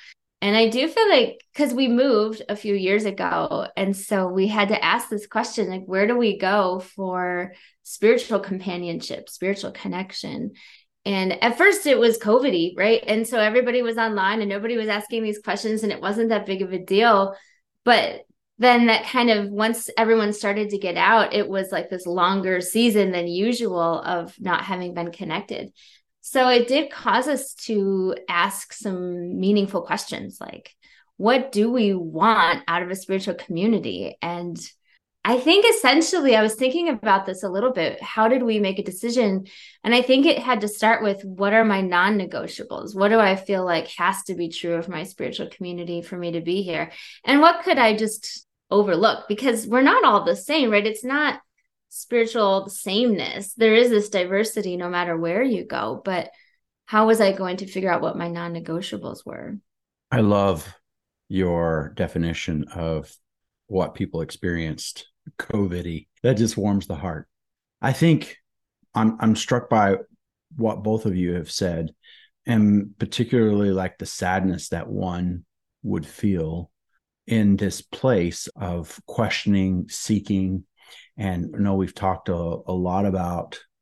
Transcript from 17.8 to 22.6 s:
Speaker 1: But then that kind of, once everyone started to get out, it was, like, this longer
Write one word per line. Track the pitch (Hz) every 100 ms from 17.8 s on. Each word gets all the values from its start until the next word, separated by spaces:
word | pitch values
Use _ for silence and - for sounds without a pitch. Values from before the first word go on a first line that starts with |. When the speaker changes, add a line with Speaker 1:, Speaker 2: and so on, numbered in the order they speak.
| 240
Speaker 1:
But | 214 - - - _ _ -
then | 247 240 233
that | 226 -
kind | 254 240
of, | 208 202
once | 202 220 233 - -
everyone | 226 226 208
started | 208 202 208 202
to | 196
get | 190 170
out, | 185 226 185 208
it | 202
was, | 190 190
like, | 175 -
this | 180 175
longer | 180 180 196 185 180